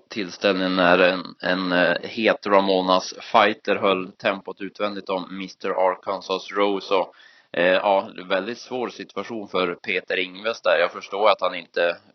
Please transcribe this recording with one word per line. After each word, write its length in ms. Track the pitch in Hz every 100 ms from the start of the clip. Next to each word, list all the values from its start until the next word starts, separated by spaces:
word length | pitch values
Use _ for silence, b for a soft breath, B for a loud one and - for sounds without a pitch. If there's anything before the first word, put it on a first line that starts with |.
| -
tillställningen 680 | 113 90 - 101 92 92 92
när 240 | 87 90
en, 240 | 90 92 - -
en, 300 | 90 92 92
eh, 240 | 90 85 87
het 460 | - 120 110 90 104
Ramonas 640 | 101 98 95 92 92 - -
fighter 540 | - 117 104 110 - 98
höll 360 | 104 95 92
tempot 500 | - 113 98 95 95
utvändigt 480 | 98 - 104 101 -
om 280 | 95 90 95
mister 320 | 95 - 98
Arkansas 840 | 92 95 92 104 95 90 92 -
Rose. 440 | 98 101 98 - 98
Och, 180 | 87 B B B B
eh, 140 | - 90
ja, 440 | 92 104 98 104 - 92
väldigt 280 | 95 98 120
svår 320 | - 127 110
situation 580 | - 92 98 101 117 98
för 280 | 92 90 87
Peter 420 | - 92 - 92
Ingves 440 | 92 92 107 117
där. 160 | - 82
Jag 120 | 90
förstår 380 | 101 - 98 104
att 120 | 95
han 140 | 92 90
inte 420 | - - 85 82 _